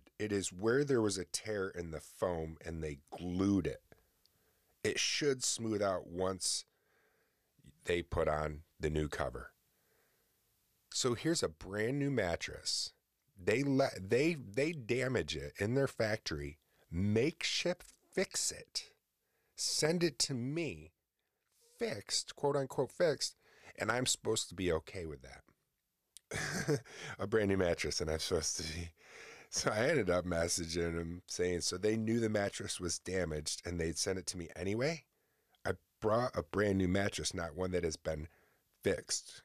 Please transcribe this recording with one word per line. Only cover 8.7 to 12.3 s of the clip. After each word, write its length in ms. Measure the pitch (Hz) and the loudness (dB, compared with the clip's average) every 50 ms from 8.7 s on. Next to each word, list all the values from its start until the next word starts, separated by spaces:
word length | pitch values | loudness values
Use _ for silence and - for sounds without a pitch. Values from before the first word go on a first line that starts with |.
| _ - | _ -4
the 100 | 80 76 | -2 0
new 180 | 76 78 76 | 2 0 0
cover." 440 | 73 - - 71 64 60 62 - - - _ _ _ _ _ _ _ _ _ _ _ _ _ _ _ _ _ _ _ _ _ _ _ _ _ _ _ | 0 -2 -2 -4 -4 -4 -8 -12 -14 -18 _ _ _ _ _ _ _ _ _ _ _ _ _ _ _ _ _ _ _ _ _ _ _ _ _ _ _
So 220 | - - - 123 120 | -4 0 0 0 0
here's 300 | - - 160 165 - - | 0 0 0 0 2 0
a 60 | 85 | -2
brand 500 | 80 - - 92 98 104 107 120 139 143 | -4 -8 -10 -6 -2 -2 0 0 0 0
new 100 | 139 143 | 0 2
mattress. 840 | 135 117 95 87 | 2 2 2 2